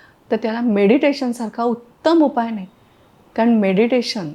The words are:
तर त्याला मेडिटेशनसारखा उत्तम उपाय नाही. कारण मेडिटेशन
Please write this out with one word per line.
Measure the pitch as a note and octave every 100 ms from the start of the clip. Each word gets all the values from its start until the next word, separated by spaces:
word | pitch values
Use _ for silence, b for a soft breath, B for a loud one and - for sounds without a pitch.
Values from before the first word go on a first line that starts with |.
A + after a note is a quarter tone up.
| b b -
तर | A3
त्याला | A3 A#3
मेडिटेशनसारखा | A#3+ G3+ G3+ C4+ D4 C#4 B3+ A#3 A3 A#3
उत्तम | A#3+ A#3 - _ D#4 E4
उपाय | D4 C4 A#3
नाही. | A3 F#3 _ b b b b _ -
कारण | A#3
मेडिटेशन | A3+ G3 F#3+ A#3 B3+ A#3 A3+ D#3